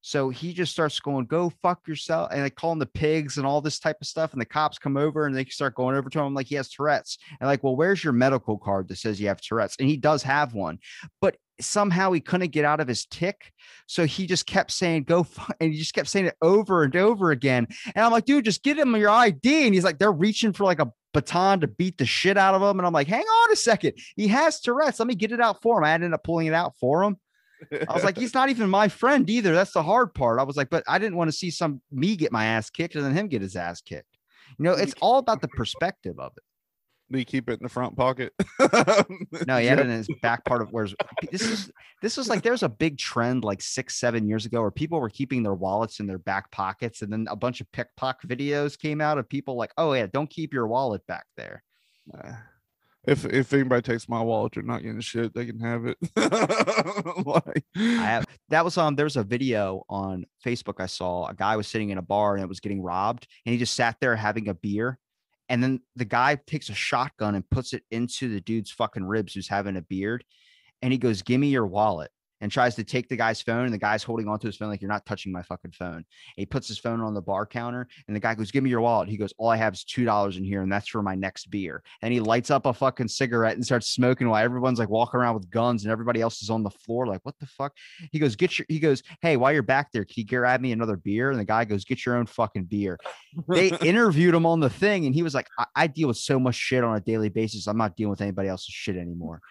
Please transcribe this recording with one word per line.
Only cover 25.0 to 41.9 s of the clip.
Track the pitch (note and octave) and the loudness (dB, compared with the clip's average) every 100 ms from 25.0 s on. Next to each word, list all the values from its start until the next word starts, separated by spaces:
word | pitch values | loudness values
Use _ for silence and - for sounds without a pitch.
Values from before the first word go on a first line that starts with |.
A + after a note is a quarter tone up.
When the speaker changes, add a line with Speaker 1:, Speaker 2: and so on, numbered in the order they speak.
| A#3+ | -2
Speaker 1:
me | |
get | G#3+ G#3 | 0 -2
it | A#3 | 2
out | A#3 G3 | 2 2
for | A3+ A3+ | 2 4
him." | |
I | D3+ | 4
ended | E3 E3+ | 4 2
up | D#3+ | -2
pulling | - E3 D#3+ | 0 0 2
it | |
out | D#3+ F3+ - | 2 0 -2
for | B2+ D#3 | 0 2
him. | G3+ F#3+ _ _ _ _ D#3+ C#3+ - | 2 -2 _ _ _ _ -10 -6 -2
I | |
was | - | 0
like, | F#3+ F#3 | 0 -2
Speaker 2:
<laughs> | |
Speaker 1:
"He's | A#3+ | -2
not | C4 C4+ | 2 2
even | B3 G3+ | 2 2
my | G3 G#3+ | 4 4
friend | - A#3+ C#4+ D#3+ | 4 4 4 4
either." | A#3 G3 | 2 4
That's | E3 F#3+ | 4 4
the | F3 | 0
hard | D#3+ A3+ A3+ | 2 4 2
part. | - B2 A#2 | 2 2 2
I | |
was | C3+ C#3+ | 0 0
like, | C3+ | 0
but | E3 - | -2 0
I | E3+ | 0
didn't | G#3+ | 0
wanna | F3 E3 | 0 -2
see | D3 F3+ | -2 -6
some, | - E3 C3+ _ | -2 -2 -4 _
me | C3+ E3+ G#3 | -2 0 0
get | D3+ | 0
my | A#2 | 2
ass | A2 A2+ A2 | 2 2 -2
kicked | - E3+ D#3 | -6 -4 -2
and | |
then | C#3 | 0
him | D3 G#3 | 0 0
get | B2+ | -4
his | F#2+ | -4
ass | F#2 E2+ F2 | -6 -6 -8
kicked. | - E2 _ _ _ _ - C3+ | -12 -14 _ _ _ _ -20 -2
You | |
know, | D#3+ | 0
Speaker 2:
Did | F3+ | 2
he | |
Speaker 1:
it's | F#3 | 0
Speaker 2:
keep | - | 0
Speaker 1:
all | G3 C4 | 2 4
about | B3 A3 | 2 -2
the | C3+ | -2
perspective | - A2+ - F3 - F#2 D#2 | -4 -6 -4 -4 -4 -12 -12
of | C2 - | -14 -16
it. | _ _ _ _ _ _ _ | _ _ _ _ _ _ _
Speaker 2:
Did | C3 | -6
he | |
keep | A#2+ C3+ A#2+ | -2 -4 -4
it | A2+ | -6
in | |
the | B2 | -6
front | - B2 - | -6 -6 0
pocket? | B2+ B2+ B2+ _ - - | 0 2 -6 _ -4 2
<laughs> | C4+ A#3 D#3+ G#3 - F#3 F#3+ B2+ C#3 | 4 6 6 4 2 -4 -12 -8 0
Speaker 1:
No, | C3 | 2
he | A#2+ | 6
had | C#3+ | 4
Speaker 2:
Yeah. | |
Speaker 1:
it | C3 | 4
in | |
his | A2+ G#2+ D#3 | -2 -6 -2
back | A#2 A#2 | 0 0
part | - B2 | 0 -2
of | G#2 | -2
where's, | A2+ G#2 G2+ - - E3+ | -2 -4 -4 -8 -6 -6
this | F#3 | -4
is, | A3+ A3 G3 - - | -4 -4 -8 -18 -20